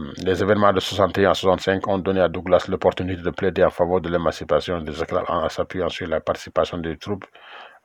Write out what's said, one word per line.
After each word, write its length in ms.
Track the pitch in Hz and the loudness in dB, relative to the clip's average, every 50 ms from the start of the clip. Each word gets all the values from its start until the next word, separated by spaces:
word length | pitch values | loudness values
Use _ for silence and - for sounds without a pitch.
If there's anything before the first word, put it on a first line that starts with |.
| 78 69 - - - | -4 -8 -10 -6 -2
les 180 | 92 92 87 | -2 0 0
événements 320 | 101 95 104 104 104 101 92 | 2 2 2 4 4 4 4
de 60 | 92 | 4
soixante 400 | - - - 98 98 90 80 98 | 0 -2 0 2 2 2 4 4
et 60 | 98 92 | 4 4
un 20 | |
à 40 | 82 | 4
soixante-cinq 520 | - - 95 90 90 - 95 95 95 - 107 | 4 4 2 2 2 2 0 0 0 0 0
ont 120 | 98 95 | -2 0
donné 200 | 80 95 95 95 | 0 0 2 2
à 80 | 90 82 | 2 2
Douglas 380 | 80 87 85 92 90 87 - - | 2 -2 0 4 2 2 4 2
l'opportunité 540 | 92 87 - 92 - - 92 90 92 85 | -4 2 2 2 2 2 -4 -4 -4 -4
de 80 | 85 85 | -4 -6
plaider 340 | 76 - 98 95 82 98 90 | -4 -2 -2 -2 2 4 2
en 60 | 76 | 2
faveur 320 | - - 87 85 90 92 | 4 2 0 0 0 -2
de 80 | 80 85 | 0 0
l'émancipation 720 | 85 85 82 78 73 - 78 76 78 76 - - 90 85 | -2 0 0 0 -2 -2 -2 0 0 0 0 -2 -6 -6
des 180 | 78 78 73 76 | -4 -6 -6 -6
esclaves 260 | 82 - 87 90 - - | -6 -2 -2 -2 -2 0
en 200 | 82 87 80 78 | -2 -2 -2 -2
s'appuyant 400 | - - 85 - - 92 87 80 | -2 -4 -6 -6 -4 -4 -4 -4
sur 180 | - - 92 85 | -4 -6 -6 -4
la 120 | 80 78 | -4 -4
participation 600 | - - 90 - - - - 90 82 - - 87 | -2 -2 -4 -4 -6 -4 0 0 0 0 -2 -6
des 180 | 82 82 80 82 | -6 -6 -6 -8
troupes 280 | - - 104 95 - - _ - - - - - - - - - - | -6 -8 -8 -8 -8 -18 _ -20 -20 -20 -20 -20 -20 -20 -20 -10 -2